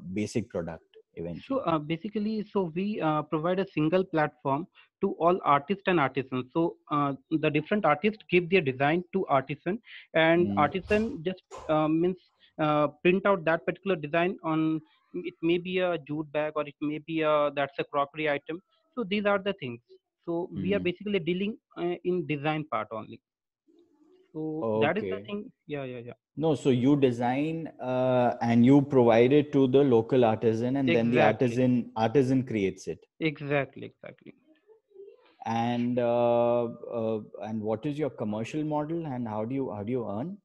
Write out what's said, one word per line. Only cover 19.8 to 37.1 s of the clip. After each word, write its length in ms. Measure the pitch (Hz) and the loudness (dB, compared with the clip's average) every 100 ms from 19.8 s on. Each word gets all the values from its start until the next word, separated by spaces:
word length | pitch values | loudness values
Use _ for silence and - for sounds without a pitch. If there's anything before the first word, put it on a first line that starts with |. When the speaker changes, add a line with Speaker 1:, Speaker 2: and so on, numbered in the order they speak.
| _ - _ _ - | _ -20 _ _ -8
Speaker 2:
So 260 | 170 180 | -6 -6
we 220 | 175 180 202 | -4 -2 -2
are 20 | |
Speaker 1:
Hmm. 60 | |
Speaker 2:
basically 340 | 180 175 202 196 | -2 -4 -4 -4
dealing, 400 | 156 180 202 - _ 165 | -2 -4 -4 -8 _ -6
uh, 200 | 175 175 | -6 -4
in 240 | 180 180 147 | -2 -2 -2
design 360 | 147 151 156 147 | -4 -2 -4 -4
part 240 | 113 104 | -6 -6
only. 280 | 110 107 113 _ _ _ _ _ 339 _ _ _ _ _ | -10 -12 -18 _ _ _ _ _ _ _ _ _ _ _
So 460 | 160 156 156 113 107 | -10 -8 -4 -2 2
that 160 | 143 180 | 2 0
is 60 | 98 | -4
the 60 | 98 | -6
Speaker 1:
Okay. 80 | 107 | -8
Speaker 2:
thing. 260 | 208 - _ - | -10 -12 _ -12
Yeah, 160 | 147 | -10
yeah, 140 | 131 123 | -10 -12
yeah. 160 | 120 - _ - | -14 -18 _ -2
Speaker 1:
No, 180 | 160 139 | 0 2
so 140 | 143 | 2
you 260 | 123 131 147 | 4 4 4
design, 720 | 131 120 120 131 156 165 160 - | 4 2 -2 -2 -2 -6 -10 -10
uh, 560 | 127 127 127 127 123 - | -4 0 2 4 2 0
and 240 | 120 117 123 | 2 6 8
you 160 | 143 | 6
provide 520 | 139 135 117 113 127 | 6 6 8 8 6
it 180 | 147 147 | 4 4
to 160 | 139 135 | 2 4
the 160 | 135 | 6
local 400 | 143 117 113 131 | 6 4 4 4
artisan, 540 | 113 110 117 110 123 139 | 4 2 0 0 0 0
and 100 | 131 | 2
then 240 | 120 117 | 2 2
the 60 | 120 | 4
Speaker 2:
Exactly. 300 | 107 110 127 | 4 4 0
Speaker 1:
artisan, 440 | 120 127 123 - 110 | 2 2 2 0 -2
artisan 460 | 110 143 127 135 | 2 2 2 2
creates 440 | 127 110 95 - - | 0 0 -2 -2 -10
it. 180 | 78 _ - | -12 _ -6
Speaker 2:
Exactly, 680 | 160 143 143 143 131 - 113 | -6 -4 -4 -2 -4 -10 -16
exactly. 460 | - - - - - 311 311 415 440 _ 392 403 - _ - - | -16 -18 -18 -20 -20 _ _ _ _ _ -20 -20 -20 _ -12 -4
Speaker 1:
And, 540 | 117 117 120 120 123 | -2 0 0 0 0
uh, 640 | 120 120 120 120 120 120 | 2 2 4 4 2 2
uh, 560 | 117 120 - 117 110 | -2 -8 -8 -4 -2